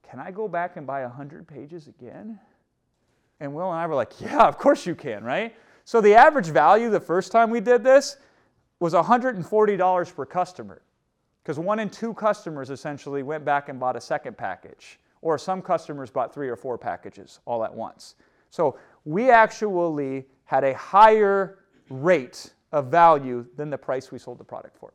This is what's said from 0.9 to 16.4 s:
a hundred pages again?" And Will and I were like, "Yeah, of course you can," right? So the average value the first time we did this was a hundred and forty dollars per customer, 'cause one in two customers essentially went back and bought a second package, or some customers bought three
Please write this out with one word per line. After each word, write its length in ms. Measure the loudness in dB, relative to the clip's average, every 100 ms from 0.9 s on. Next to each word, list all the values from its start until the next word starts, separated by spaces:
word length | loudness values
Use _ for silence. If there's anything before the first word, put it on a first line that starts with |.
| -8
a 60 | -10
hundred 380 | -12 -18 -18 -20
pages 400 | -20 -18 -18 -20
again?" 540 | _ -20 -18 -18 -18 _ _ _ _ _ _ _ _ _ _
And 160 | -14
Will 160 | -10 -8
and 80 | -6
I 80 | -4
were 80 |
like, 260 | -2 -4 -8
"Yeah, 280 | -6 4 4
of 100 | 4
course 260 | 2 2
you 120 | -2 -8
can," 260 | -8 -10
right? 320 | -6 -4 -6 -12 _ _
So 160 | -2 4
the 140 | 6
average 340 | 8 8 6 0
value 420 | 2 6 4 2
the 80 | -2
first 320 | 0 -4 0
time 180 | 0 2
we 120 | -2
did 240 | 2 2
this 320 | 6 4 4 -14 _ _ _ _ _ _
was 140 | 0
a 80 | 0
hundred 340 | 2 0 0 -6
and 100 | -2
forty 300 | 2 2 2
dollars 340 | 0 0 -4
per 160 | -10 -8
customer, 560 | -6 -6 -8 -18 -20 _ _ _ _ _ _
'cause 120 | -10 -8
one 220 | -4 -4
in 100 | -6
two 260 | -8 -10
customers 560 | -4 -4 -4 -8 -12 -12
essentially 520 | -12 -12 -12 -10 -10
went 220 | -8 -8
back 240 | -2 -2 -4
and 100 | -8
bought 160 | -6
a 60 | -6
second 360 | -6 -8 -8 -12
package, 600 | -10 -12 -16 -20 -20 _ _ _
or 160 | -4 -4
some 240 | -4 -8
customers 480 | -4 -4 -4 -14 -8
bought 240 | -6 -6
three 140 | -6